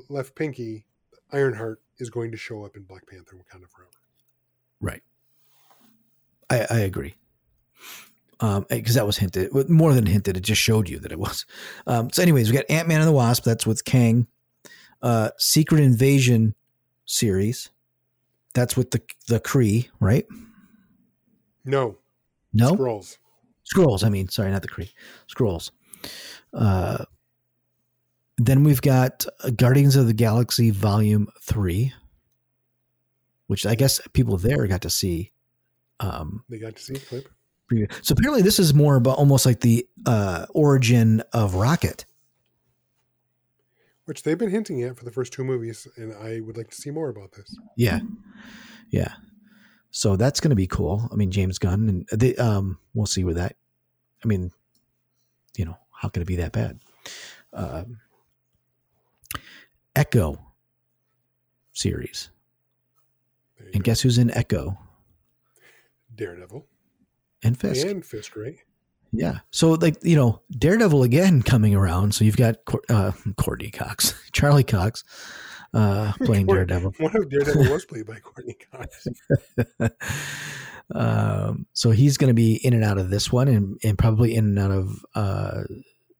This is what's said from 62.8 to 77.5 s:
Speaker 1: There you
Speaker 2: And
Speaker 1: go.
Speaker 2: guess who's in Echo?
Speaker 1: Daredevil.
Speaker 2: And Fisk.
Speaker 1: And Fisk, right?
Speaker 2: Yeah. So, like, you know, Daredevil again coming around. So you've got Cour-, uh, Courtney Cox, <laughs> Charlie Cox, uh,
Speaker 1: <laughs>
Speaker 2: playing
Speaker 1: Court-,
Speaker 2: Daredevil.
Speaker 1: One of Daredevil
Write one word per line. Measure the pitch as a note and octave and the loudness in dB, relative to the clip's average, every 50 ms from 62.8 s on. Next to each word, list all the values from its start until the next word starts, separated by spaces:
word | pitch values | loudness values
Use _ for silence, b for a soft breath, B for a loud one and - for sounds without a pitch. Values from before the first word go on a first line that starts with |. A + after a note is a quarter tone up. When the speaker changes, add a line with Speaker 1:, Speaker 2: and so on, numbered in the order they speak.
| _ _ _ _ _ _ _ _ _ _ _ _ _ _ _ _ | _ _ _ _ _ _ _ _ _ _ _ _ _ _ _ _
Speaker 1:
There | - - | -16 -6
you | - | -6
Speaker 2:
And | G2+ - | -2 0
Speaker 1:
go. | A#2 | 0
Speaker 2:
guess | A2+ - | 0 2
who's | - B2+ A#2 B2 | 2 2 4 4
in | A#2+ A2+ | 2 2
Echo? | - A#2 - - - E2 C2 F2+ G2 - - _ _ _ _ _ _ _ _ _ _ _ _ b b b b b b b b b b _ _ _ A#2 | 0 -2 -2 -2 -4 -4 -4 -8 -10 -12 -14 _ _ _ _ _ _ _ _ _ _ _ _ b b b b b b b b b b _ _ _ -14
Speaker 1:
Daredevil. | G#2 G#2+ F2 F2 F2+ F#2 F#2 G#2 D3 - _ _ _ _ _ _ _ _ _ _ _ _ _ _ _ | -12 -12 -12 -12 -18 -20 -20 -20 -20 -20 _ _ _ _ _ _ _ _ _ _ _ _ _ _ _
Speaker 2:
And | - A#2 B2+ - | -2 -2 0 0
Fisk. | - G3+ C#3+ B2+ D#3 | -4 -4 -2 -2 -2
Speaker 1:
And | G3 G3+ F#3 - | -4 -6 -8 -10
Fisk, | - - G#2+ - - - | -12 -16 -16 -16 -14 -14
right? | G#2+ G#2+ C3+ F3 - _ _ _ _ _ _ _ _ _ _ | -14 -12 -12 -14 -16 _ _ _ _ _ _ _ _ _ _
Speaker 2:
Yeah. | - A2 D#3 E3+ - - - _ | -6 -4 -4 -4 -4 -8 -12 _
So, | - - E3 E3 | -2 0 2 2
like, | D#3+ E3 E3+ E3 D3+ - - | 2 2 2 0 0 0 0
you | E3+ E3 | 2 4
know, | D3 B2+ A#2 G#2+ - _ _ - | 4 4 4 2 -2 _ _ -6
Daredevil | A2+ B2+ D#3+ G3+ A3+ A3+ F#3+ D3 C#3 | -2 0 2 2 4 4 4 4 4
again | B2+ A#2+ A#2+ D#3+ F#3+ G3 E3+ B2+ | 4 4 4 4 4 4 4 4
coming | G#2+ - C3+ A#2 G#2+ G#2+ G2+ | 4 4 2 4 4 4 4
around. | G2 G2 F2+ E2 F2+ G2 G#2 - | 4 2 2 2 0 0 0 2
So | - G#2+ | 2 2
you've | A2 G#2 | 2 4
got | B2 A#2+ A2+ A2 - _ | 4 2 2 0 -2 _
Cour-, | - - G#2+ - - | -6 -6 -6 -2 0
uh, | A#2 G2+ - G2+ - - - G2+ - | 0 2 2 0 -4 -6 -10 -10 -6
Courtney | - - - - - - G#2+ | -4 -4 -4 -4 -8 -10 -12
Cox, | - - - - G#2+ - - - - - - - | -10 -10 -10 -10 -6 -4 -4 -4 -4 -8 -16 -6
<laughs> | |
Charlie | - - D3 C#3+ D3 C#3+ | -2 0 4 4 4 4
Cox, | B2 - A2 F#2+ F2+ A2 - - - B B B B B B B B B B B B B - | 4 2 0 0 0 -2 -4 -6 -16 B B B B B B B B B B B B B 0
uh, | A2 G#2+ G2+ G2 G#2 G#2+ G#2 | 2 2 2 2 0 -2 -4
Speaker 1:
<laughs> | G2 - C4 | -4 -2 0
Speaker 2:
playing | - A2 G2+ F#2+ | 2 2 2 4
Speaker 1:
Court-, | F#2+ G2 F#2 F#2 F2 | 2 2 2 2 0
Speaker 2:
Daredevil. | F2 F2 F2+ G2 - - | -2 -2 -2 -4 -4 -2
Speaker 1:
One | D#3 D#3+ - | -4 0 0
of | A3 F#3 C#3 | -2 -2 0
Daredevil | C3+ C#3+ C#3+ D3 | -2 0 0 2